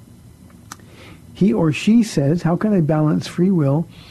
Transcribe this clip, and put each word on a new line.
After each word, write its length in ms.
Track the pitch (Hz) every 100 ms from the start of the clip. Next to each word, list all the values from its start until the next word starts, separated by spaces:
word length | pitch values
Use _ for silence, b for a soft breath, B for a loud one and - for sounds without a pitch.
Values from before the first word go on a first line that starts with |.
| - - - - - - - - B B B B B -
He 180 | 190
or 180 | 220 165
she 300 | 135 - 233
says, 400 | 214 - 139 175
"How 140 | 160 170
can 180 | 214
I 80 | 202
balance 460 | 156 156 151 180 -
free 240 | - 180
will 360 | 185 139 143 170 B B